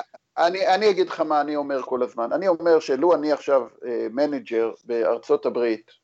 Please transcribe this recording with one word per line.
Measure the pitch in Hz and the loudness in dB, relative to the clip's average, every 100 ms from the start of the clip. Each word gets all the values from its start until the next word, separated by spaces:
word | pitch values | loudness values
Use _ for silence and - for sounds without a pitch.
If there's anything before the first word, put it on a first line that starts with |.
| - - _ - | -8 -14 _ 0
אני, | 170 190 185 | 0 2 0
אני | 185 214 | 2 2
אגיד | 185 180 | 2 0
לך | - | -2
מה | 156 151 | 0 0
אני | 143 147 | 0 -4
אומר | 143 139 | -4 -4
כל | - 123 | -4 -2
הזמן, | 123 - 117 | -2 -4 -4
אני | 139 190 | 0 0
אומר | 165 170 160 | 0 4 2
שלו | 160 135 175 156 | 2 0 2 2
אני | 151 | 2
עכשיו, | 139 - 135 120 - 123 | -2 2 0 0 -8 -6
אה, | 113 113 | -4 -4
מנג'ר | 120 147 139 110 113 113 - | -2 -2 -2 -4 -2 -2 -4
בארצות | 117 117 107 117 - 147 127 | -6 -2 0 -2 0 0 0
הברית, | 117 117 110 - _ | 0 0 -2 -8 _